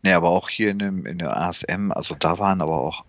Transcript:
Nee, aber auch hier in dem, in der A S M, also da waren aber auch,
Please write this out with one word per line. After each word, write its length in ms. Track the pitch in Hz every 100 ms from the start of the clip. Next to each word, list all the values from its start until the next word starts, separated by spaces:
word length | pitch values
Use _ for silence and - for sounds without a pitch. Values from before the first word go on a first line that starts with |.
Nee, 100 | 98
aber 160 | 90 85
auch 200 | 90 -
hier 200 | - 107
in 80 | 101
dem, 260 | 101 95 55
in 120 | 85
der 180 | 80 50
A 120 | 87
S 140 | -
M, 280 | - 95 101
also 240 | - - 76
da 220 | 80 90
waren 240 | 98 95
aber 160 | 78 80
auch, 260 | 69 -